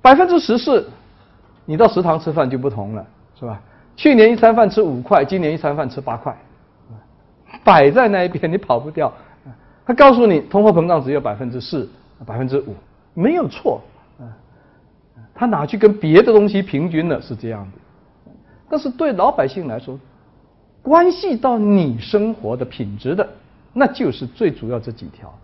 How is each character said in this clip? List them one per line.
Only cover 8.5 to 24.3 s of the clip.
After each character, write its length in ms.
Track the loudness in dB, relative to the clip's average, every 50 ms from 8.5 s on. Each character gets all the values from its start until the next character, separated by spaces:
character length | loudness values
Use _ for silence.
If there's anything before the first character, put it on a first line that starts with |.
你 80 | -4 -6
跑 220 | -2 -2 -2 -2
不 100 | -2 -8
掉。 200 | -6 -4 -4 -4 -6 -10 -20 _ _ _ _ -20 -20 _ _ _ _ _ _
他 80 | -6 4
告 180 | 6 8 8
诉 140 | 8 6 4
你 140 | 4 2 0
通 240 | -2 0 0 4 4
货 80 | 4
膨 160 | 4 4 2 2
胀 120 | 0 -2
只 120 | -2 -2
有 80 | -4 -4
百 120 | -4 -4
分 160 | -8 -6 -10 -10
之 120 | -10 -12
四、 280 | -10 -8 -8 -8 -8 -10 -14 _ _ _ _ _ -18
百 100 | -12 -8
分 120 | -8 -6 -4
之 100 | -4 -4
五， 160 | -6 -6 -16 -18 _ _ _ _ _ _ _
没 200 | -4 -2 -2 0
有 120 | -2 -4
错。 340 | -6 -8 -6 -6 -6 -6 -6 -12 -20 _ _ _ _ _ _
啊， 80 | -20 -20 -20 _ _ _ _ _ _ _ _ _ _ _ _ _ _ _ _ -20 -20 _
他 140 | _ -4 -2
哪 180 | -2 -2 -2 -4
去 140 | -6 -2 4
跟 180 | 4 4 4
别 240 | 2 0 4 6 6
的 120 | 6 6
东 160 | 4 4 4 2
西 120 | -2 -4
平 300 | -4 -4 -6 -6 -4 -2
均 180 | -4 -4 -2 -4
呢？ 140 | -6 -6
是 140 | -8 -12 -14
这 140 | -12 -10 -12
样 140 | -12 -12 -14 -18
的。 80 | -20 -20 _ _ _ _ _ _ _ _ _ -20 -20 -20 _ _ _ _ _ _
但 120 | -6 -6
是 80 | -6 -6
对 240 | -6 -2 -2 -2
老 180 | 0 2 0 0
百 160 | 2 0 -4
姓 220 | -2 -4 -8 -10 -8
来 100 | -10 -10
说， 220 | -12 -14 -16 -16 _ _ _ _ _ _ _ _ _ _ _ _ _ _ _ _
关 320 | _ 2 2 4 4 2
系 240 | 0 -2 -4 -4 -4
到 220 | -2 -2 -2 0 0
你 400 | 0 2 2 2 2 0 -4 -8
生 340 | -8 -2 -2 -2 -2 -2
活 240 | -6 -8 -8 -8 -6
的 80 | -6 -8
品 320 | -10 -8 -12 -12 -12 -12
质 180 | -10 -8 -6 -4
的， 140 | -4 -6 -6 -8 -20 _ _ _ _ _ _
那 160 | _ -2 -2
就 240 | -2 0 -4 -4 -4
是 160 | -4 -6 -12
最 240 | -14